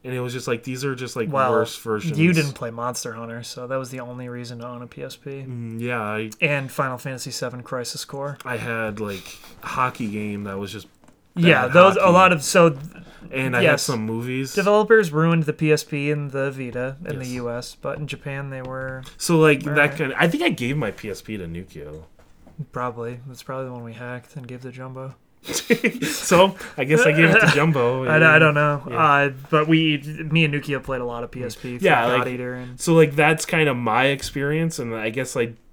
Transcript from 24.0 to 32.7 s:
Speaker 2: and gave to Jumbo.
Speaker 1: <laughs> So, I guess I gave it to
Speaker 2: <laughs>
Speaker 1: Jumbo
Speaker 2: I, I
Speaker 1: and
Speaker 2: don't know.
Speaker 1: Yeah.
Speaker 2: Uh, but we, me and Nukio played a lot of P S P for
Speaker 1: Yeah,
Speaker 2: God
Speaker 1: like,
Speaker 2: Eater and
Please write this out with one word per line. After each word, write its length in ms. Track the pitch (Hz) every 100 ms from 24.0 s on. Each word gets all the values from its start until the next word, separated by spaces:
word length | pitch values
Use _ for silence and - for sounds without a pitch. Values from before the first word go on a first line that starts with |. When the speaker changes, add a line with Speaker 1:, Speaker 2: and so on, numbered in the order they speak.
| 123 123 - 151
Speaker 2:
and 100 | 123
gave 140 | 123
to 80 | 127
Jumbo. 440 | 127 131 131 131 - _ _
Speaker 1:
<laughs> 100 | - - - - 233 -
So, 500 | 285 294 - 180 190 190 - -
I 60 |
guess 200 | 131 156
I 80 | 240
gave 180 | 156 165
it 100 | 208
to 60 | 196
Speaker 2:
<laughs> 80 |
Speaker 1:
Jumbo 500 | 143 160 139 120 131
Speaker 2:
I, 140 | 131 156
I 160 | 160
Speaker 1:
and 60 | 156
Speaker 2:
don't 140 | 156
know. 280 | 147 147 143 135
Speaker 1:
Yeah. 80 | 123
Speaker 2:
Uh, 260 | 156 143 143 131 139
but 180 | 156 156
we, 300 | 160 160 147 143 156 156
me 140 | 160
and 100 | 156
Nukio 280 | 143 147 135
played 180 | 135 127
a 40 |
lot 200 | 123 120
of 60 | 120
P 120 | 127
S 140 | 123 -
P 220 | 127 123
for 60 |
Speaker 1:
Yeah, 220 | 190 135 120
Speaker 2:
God 120 | 127
Speaker 1:
like, 80 | 127
Speaker 2:
Eater 260 | 123 123
and 240 | 127 123